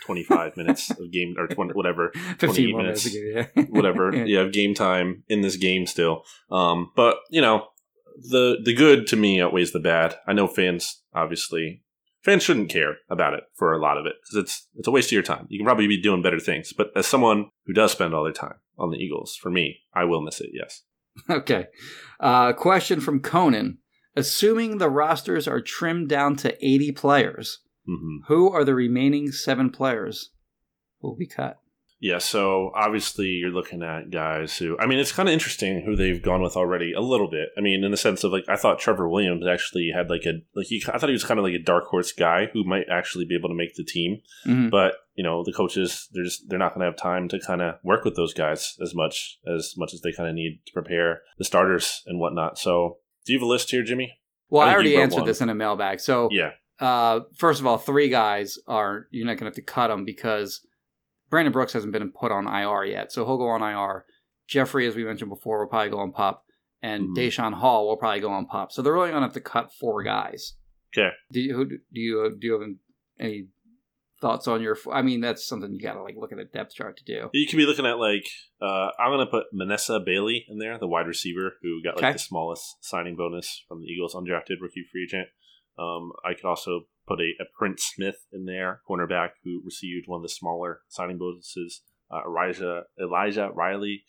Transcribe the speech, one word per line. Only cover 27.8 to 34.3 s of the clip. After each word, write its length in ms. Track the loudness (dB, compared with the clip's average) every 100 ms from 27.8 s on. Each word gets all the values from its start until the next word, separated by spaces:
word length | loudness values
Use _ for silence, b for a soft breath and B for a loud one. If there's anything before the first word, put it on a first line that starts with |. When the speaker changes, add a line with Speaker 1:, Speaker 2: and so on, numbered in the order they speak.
| -8
Speaker 1:
Mm-hmm. 300 | -8 -6 -8 2
Speaker 2:
who 240 | 6 6
are 120 | 4 4
the 100 | 4
remaining 560 | 2 2 2 2 -2
seven 380 | -4 -2 0 0
players 600 | 0 -2 -2 -4 -8 -14 _ _ _ _ _ _ _
who 80 | -10
will 60 | -8
be 100 | -8
cut? 320 | -6 -8 -10 _ _ _ _
Speaker 1:
Yeah, 200 | -2 -2
so 520 | 0 0 2 2 0 0
obviously 520 | 2 0 -2 -4 -2
you're 220 | -2 -2
looking 300 | -4 -6 -8
at 260 | -8 -8 -8
guys 460 | -4 -2